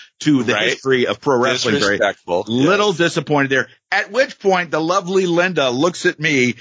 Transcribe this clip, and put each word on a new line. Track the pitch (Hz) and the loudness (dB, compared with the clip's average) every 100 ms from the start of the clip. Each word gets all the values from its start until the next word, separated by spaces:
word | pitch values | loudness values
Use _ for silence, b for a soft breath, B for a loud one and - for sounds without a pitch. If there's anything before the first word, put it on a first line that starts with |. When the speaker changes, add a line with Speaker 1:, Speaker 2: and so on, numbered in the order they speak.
| B - | B -6
Speaker 1:
to | 151 139 | 0 2
the | 113 | 2
Speaker 2:
Right. | 104 113 | 0 -2
Speaker 1:
history | 143 135 127 120 | -2 0 0 0
of | 104 | -2
pro | 147 123 | 0 2
wrestling, | 131 123 120 104 | 2 0 0 0
Barry. | 101 101 | 0 0
Speaker 2:
Disrespectful. | 101 - - 87 104 | -2 -2 -4 -4 -2
Speaker 1:
Little | 120 143 202 208 | 0 2 2 0
Speaker 2:
Yes. | 165 | 0
Speaker 1:
disappointed | 170 165 143 147 135 | -2 -2 -2 0 0
there. | 135 113 b - | 0 -2 b -6
At | 196 202 | -4 -2
which | 220 277 - | -2 -2 0
point, | 202 185 170 | 0 0 0
the | 160 | -4
lovely | 165 190 180 190 180 | 0 -2 0 0 2
Linda | 170 180 160 135 | 0 0 0 0
looks | 123 170 - | 0 0 0
at | 175 156 | -4 -2
me | 160 139 123 120 | 0 2 2 -2